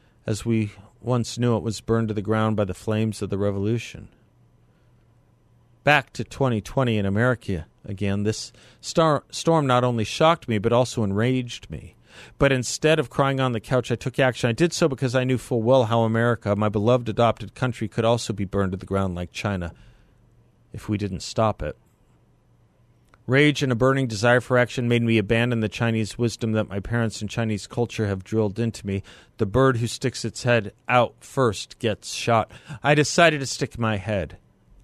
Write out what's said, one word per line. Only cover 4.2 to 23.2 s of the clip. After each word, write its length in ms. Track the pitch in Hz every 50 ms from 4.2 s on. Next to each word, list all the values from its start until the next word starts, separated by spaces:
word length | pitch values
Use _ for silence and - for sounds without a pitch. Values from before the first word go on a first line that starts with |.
| _ _ _ _ _ _ _ _ _ _ _ _ _ _ _ _ _ _ _ _ _ _ _ _ _ _ _ _ _ _ _ _ -
Back 280 | 139 147 139 - _ -
to 100 | - 113
twenty 360 | - - - 139 127 117 104
twenty 380 | - - - 135 131 120 113 107
in 80 | 98
America 640 | 98 98 107 120 127 123 - - - 95 80 80 - _ _ -
again, 380 | - 104 101 104 101 98 101 101
this 280 | 107 107 - - - - - - - - _
star-, 440 | - - - 175 160 156 147 127 - _
storm 380 | - - - 165 165 156 143 131
not 160 | 123 123 123
only 200 | 123 120 113 107
shocked 440 | - - - 160 160 170 - - -
me, 100 | 113 104
but 160 | 95 113 117
also 300 | 123 123 - - 123 110
enraged 640 | 98 98 101 113 127 127 127 123 120 - - - -
me. 260 | 80 65 - - - _ _ _ - - - - - -
But 140 | 143 139
instead 480 | 135 127 120 - - - - 151 160 156
of 100 | 127 -
crying 300 | - - 139 135 135 135
on 140 | 131 127 120
the 60 | 110
couch, 320 | - - 139 127 120 -
I 40 | 120
took 240 | - - 131 - -
action. 280 | 135 127 117 - - 120
I 60 | 113
did 180 | 110 165 170
so 160 | - - 175 151
because 280 | 135 - 139 123 120
I 80 | 131 127
knew 160 | 127 131 117
full 240 | - - 127 117 110
well 220 | 117 135 135 120
how 180 | 113 117 117 113
America, 520 | 110 110 113 117 120 117 - - 101 101
my 140 | 101 107 107
beloved 400 | 101 107 101 120 127 123 120 113
adopted 460 | 98 117 117 113 107 - 110 - -
country, 320 | - 127 127 117 - 113 101
could 180 | - 117 113
also 280 | 113 120 113 - - 104
be 120 | 98 101
burned 280 | 92 - 101 98 92 95
to 40 | 92
the 80 | -
ground 300 | - 95 98 95 92 87
like 160 | 87 87 -
China 420 | - - - 104 101 92 87 85 - - - - - _ _ _ _ _ _ _ _ _ _ _ _ _ _ _
if 160 | - - - -
we 120 | 107 98
didn't 240 | 104 98 92 - -
stop 400 | - - 120 113 107 98 - -
it. 120 | 76 - _ _ _ _ _ _ _ _ _ _ _ _ _ _ _ _ _ _ _ _ _ _ _ _ _ _ _ _ _